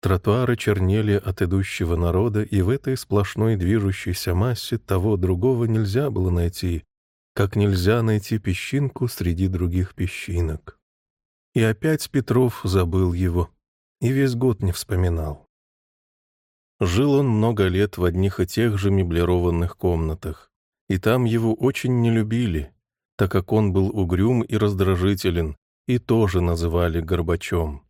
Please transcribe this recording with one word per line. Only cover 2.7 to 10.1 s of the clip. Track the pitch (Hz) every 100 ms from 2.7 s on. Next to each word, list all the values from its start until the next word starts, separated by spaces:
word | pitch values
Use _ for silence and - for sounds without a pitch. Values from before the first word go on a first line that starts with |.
| 135 -
сплошной | 131 - 101 98 - 110 107
движущейся | 87 110 98 92 - 90 -
массе | 87 117 117 - 117
того | - 98 101 101
другого | 90 92 120 123
нельзя | 117 110 104 107 143
было | 101 92
найти, | 87 85 - 90 82 - _ _ _ _
как | - 98 107
нельзя | 101 95 90 117
найти | 113 107 - 110
песчинку | 98 90 - 135 139 - -
среди | - 87 85 92
других | 92 87 87 90
песчинок. | - 90